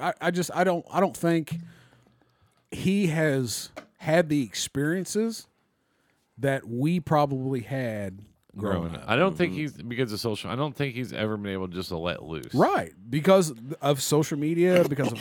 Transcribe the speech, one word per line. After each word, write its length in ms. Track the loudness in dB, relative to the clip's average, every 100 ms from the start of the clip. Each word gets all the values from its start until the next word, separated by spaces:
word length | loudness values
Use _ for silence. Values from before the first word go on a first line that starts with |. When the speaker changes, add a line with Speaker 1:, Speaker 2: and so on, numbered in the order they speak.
Speaker 1:
I, 140 | -6 -2
I 80 | -2
just, 200 | -2 -2
I 100 | 0
don't, 220 | 0 0 -2
I 100 | 0
don't 140 | 0
think 440 | 2 2 2 0 -8 -10 -20 _ _ _ _ _ _ _ _ _
he 380 | -4 0 2 2
has 600 | 2 2 2 0 -4 -10 -16 -20 _
had 300 | 2 2 4
the 120 | 0
experiences 1080 | 0 -4 -6 -2 0 -2 -2 -2 -2 -4 -14 _ _ _ _ _ _ _ _ -4
that 280 | -2 -2 -4
we 320 | -2 0 0
probably 600 | 2 4 4 0 -2 -4
had 600 | -4 -4 -4 -4 -6 -10 -18 _ _ -6
growing 220 | -2 -2
Speaker 2:
Growing 140 | -2 -8
Speaker 1:
up. 60 |
Speaker 2:
up. 60 | 0
I 60 | 2
don't 200 | 2 2
think 160 | -2
Speaker 3:
Mm-hmm. 80 | -2
Speaker 2:
he's, 120 | -6
because 380 | -8 -8 -2 -2
of 60 | -2
social, 300 | -2 -4 -4
I 60 | -4
don't 180 | -4
think 200 | -2 -4
he's 180 | -4 -6
ever 240 | -2 -2 -2
been 160 | -4
able 160 | -4 -4
just 200 | -6 -6
to 80 | -4
let 240 | -4 -4
loose. 320 | -6 -8 -2
Speaker 1:
Right. 380 | 2 4 2 -4 -12 -6
Because 420 | 0 6 6 6 -2 -12 -2
of 180 | 0 0
social 360 | 2 2 2 0
media, 460 | 0 4 6 6 4
because 240 | 2 -2
of 80 | -2